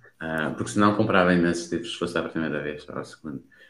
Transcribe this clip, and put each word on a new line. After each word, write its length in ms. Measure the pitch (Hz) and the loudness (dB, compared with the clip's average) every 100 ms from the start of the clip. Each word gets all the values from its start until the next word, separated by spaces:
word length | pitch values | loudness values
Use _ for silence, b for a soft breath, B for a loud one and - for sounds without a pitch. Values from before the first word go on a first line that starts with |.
| b b | b b
Ah, 340 | 80 80 76 - | -6 -2 -2 -4
porque 160 | - | -2
senão 240 | - 104 104 | 2 4 4
comprava 380 | 101 95 90 | 4 4 6
imensos 380 | 90 87 85 - | 6 4 0 -2
livros 220 | 85 - | -6 -6
se 40 | - | -6
fosse 200 | 85 82 | -2 -2
a 60 | 78 | -2
primeira 340 | 85 78 73 | -2 -2 -2
vez 260 | 73 73 - | -4 -8 -10
ou 80 | - | -10
a 60 | |
segunda. 380 | 71 - 78 67 - b | -10 -12 -12 -12 -14 b